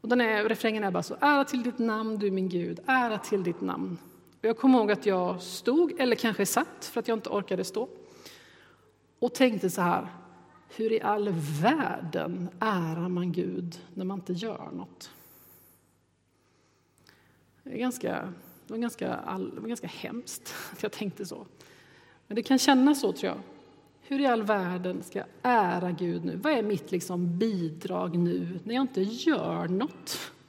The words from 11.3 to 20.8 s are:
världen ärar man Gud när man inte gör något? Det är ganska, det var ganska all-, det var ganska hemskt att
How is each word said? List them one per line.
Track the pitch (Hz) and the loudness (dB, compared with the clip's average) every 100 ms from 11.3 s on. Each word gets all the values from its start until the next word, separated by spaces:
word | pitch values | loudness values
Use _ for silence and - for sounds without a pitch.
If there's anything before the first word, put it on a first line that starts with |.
| 170 147 147 | -2 -2 2
världen | 190 311 - - 160 - - 180 175 - | 4 4 2 -2 -4 -4 -2 -4 -6 -2
ärar | 220 190 165 165 180 | 0 0 0 -2 -2
man | 180 180 | -2 -2
Gud | 170 180 185 175 165 - | -2 -2 -4 -8 -10 -14
när | - | -8
man | 185 190 | -6 -6
inte | 180 | -6
gör | 180 220 - - | -6 -4 -8 -10
något? | 175 190 - - - - - - - - _ _ _ _ _ _ _ _ _ _ _ _ _ _ _ _ _ _ _ | -10 -12 -16 -20 -20 -20 -20 -20 -20 -20 _ _ _ _ _ _ _ _ _ _ _ _ _ _ _ _ _ _ _
Det | 269 | -10
är | 220 | -4
ganska, | 247 240 - - - 175 - - - | -2 -2 -4 -4 -6 -12 -20 -20 -10
det | |
var | 226 | -4
ganska | 233 - 185 | -4 -4 -6
all-, | 185 - 190 185 | -4 -6 -6 -6
det | - | -8
var | 214 | -8
ganska | 240 180 | -8 -8
hemskt | - - 240 - - - - - | -10 -8 -8 -10 -14 -12 -12 -12
att | - | -6